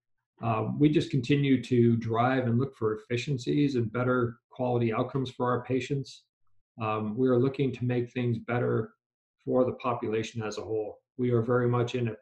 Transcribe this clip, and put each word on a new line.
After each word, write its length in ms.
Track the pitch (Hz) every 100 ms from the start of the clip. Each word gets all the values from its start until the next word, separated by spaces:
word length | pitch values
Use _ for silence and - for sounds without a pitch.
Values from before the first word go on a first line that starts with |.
| _ _ _ -
Um, 360 | 117 110 110 131
we 120 | 151
just 200 | 156 -
continue 520 | 139 120 143 139 123
to 340 | - 120 117 113
drive 500 | 110 113 127 135 117
and 120 | 117
look 160 | 135 -
for 180 | 110
efficiencies 840 | - - 120 156 127 147 147 143 123
and 160 | 113
better 440 | 127 123 127 117 - _
quality 420 | - 123 120 117
outcomes 380 | 113 123 135 123
for 200 | - 123
our 140 | 120
patients. 600 | - 131 - 139 - - _ _ _ - _ 117
Um, 360 | 107 110 107 113
we 120 | 131
are 100 | 120
looking 340 | 135 139 131
to 120 | 117
make 260 | 123 123 120
things 280 | 127 120 113
better 540 | - 123 123 117 - _ _ _ _ _
for 200 | 127 127
the 80 | 127
population 680 | - 127 120 107 110 110 113
as 160 | 107 104
a 40 |
whole. 360 | 104 110 107 - _ -
We 140 | 123
are 100 | 117
very 280 | 117 123 120
much 260 | 120 117
in 140 | 127 117
a 60 | -